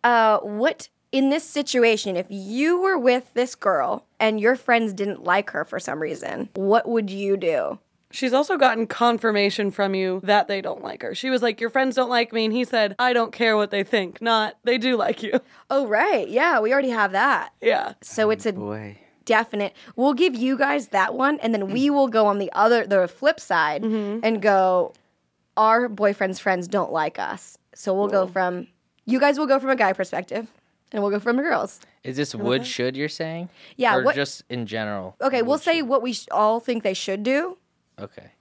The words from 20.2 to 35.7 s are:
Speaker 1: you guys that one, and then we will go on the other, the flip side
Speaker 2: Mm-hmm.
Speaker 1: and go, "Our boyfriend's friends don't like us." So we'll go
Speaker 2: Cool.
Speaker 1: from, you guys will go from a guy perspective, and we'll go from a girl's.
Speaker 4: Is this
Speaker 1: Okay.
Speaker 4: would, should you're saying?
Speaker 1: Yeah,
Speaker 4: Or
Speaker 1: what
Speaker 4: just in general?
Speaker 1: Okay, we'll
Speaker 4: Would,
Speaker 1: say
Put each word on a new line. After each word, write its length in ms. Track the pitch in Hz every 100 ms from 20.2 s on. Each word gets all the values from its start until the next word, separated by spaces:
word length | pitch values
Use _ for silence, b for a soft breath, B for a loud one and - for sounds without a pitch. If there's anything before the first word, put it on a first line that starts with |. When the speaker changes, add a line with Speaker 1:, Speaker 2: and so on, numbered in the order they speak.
| 359 247
Speaker 1:
you 200 | 254 269
guys 320 | 277 285 220
that 260 | 202 185
one, 260 | 240 269 294
and 120 | 226
then 160 | 220 196
we 180 | 220 277
will 180 | 285 269
go 180 | 220 208
on 120 | 202
the 120 | 190
other, 340 | - 220 240 196
the 220 | 196 175
flip 320 | - 285 320
side 420 | - 170 151 151
Speaker 2:
Mm-hmm. 380 | 220 220 202 214
Speaker 1:
and 180 | 220 220
go, 520 | 208 196 185 180 170 - _ _ _ _ _ -
"Our 320 | 214 226 247
boyfriend's 500 | 202 208 202 190 185
friends 300 | - 185 175
don't 240 | 202 175
like 260 | 160 151 -
us." 400 | 92 190 - - _ -
So 180 | -
we'll 140 | 190 202
go 140 | 202
Speaker 2:
Cool. 80 | 185
Speaker 1:
from, 340 | 185 185 180 - _ _ _
you 160 | - 254
guys 180 | 285 277
will 80 | 294
go 120 | 277
from 100 | 269
a 60 | 262
guy 160 | 202
perspective, 560 | 185 185 - 180 - 226 _ _ _ _
and 100 | 220
we'll 100 | 202
go 80 | 202
from 180 | 214 247
a 40 |
girl's. 360 | 311 269 196 - b b
Speaker 4:
Is 120 | - 131
this 180 | 147
Speaker 1:
Okay. 80 | 113
Speaker 4:
would, 240 | 107 127 127
should 300 | - 123 135
you're 120 | 151
saying? 400 | - 160 165 180 B B B
Speaker 1:
Yeah, 200 | 240 233
Speaker 4:
Or 60 |
Speaker 1:
what 120 | 254
Speaker 4:
just 300 | 202 139 - _
in 180 | 123 110
general? 500 | 110 107 104 92 -
Speaker 1:
Okay, 220 | 269 262
we'll 100 | 233
Speaker 4:
Would, 80 | 285
Speaker 1:
say 180 | 349